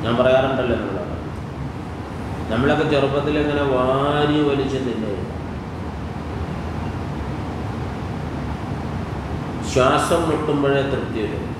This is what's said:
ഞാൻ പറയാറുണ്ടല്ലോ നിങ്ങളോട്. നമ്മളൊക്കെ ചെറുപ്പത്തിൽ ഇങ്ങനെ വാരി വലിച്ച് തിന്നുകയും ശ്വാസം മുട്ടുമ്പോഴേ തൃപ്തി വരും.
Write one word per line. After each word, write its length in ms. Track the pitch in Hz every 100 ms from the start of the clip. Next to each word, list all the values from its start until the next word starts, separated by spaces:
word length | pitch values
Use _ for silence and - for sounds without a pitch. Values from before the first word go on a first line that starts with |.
ഞാൻ 120 | 110 120
പറയാറുണ്ടല്ലോ 600 | 127 131 131 131 123 110
നിങ്ങളോട്. 360 | 107 95 85 80 76 - - - - - - - - - - - -
നമ്മളൊക്കെ 360 | 110 139 151 151
ചെറുപ്പത്തിൽ 500 | 143 139 143 143 151
ഇങ്ങനെ 220 | 147 143
വാരി 800 | 143 127 127 135 143 147 147 151
വലിച്ച് 360 | 143 139 131 135
തിന്നുകയും 640 | 127 107 107 95 - - - - - - - - - - - - - - - - - - - - - - - - - - - - - - - - - - - - - - - - - - - - -
ശ്വാസം 560 | 131 127 147 - 170 165
മുട്ടുമ്പോഴേ 520 | 143 151 147 139 139
തൃപ്തി 380 | 131 127 - 113
വരും. 360 | 104 - - -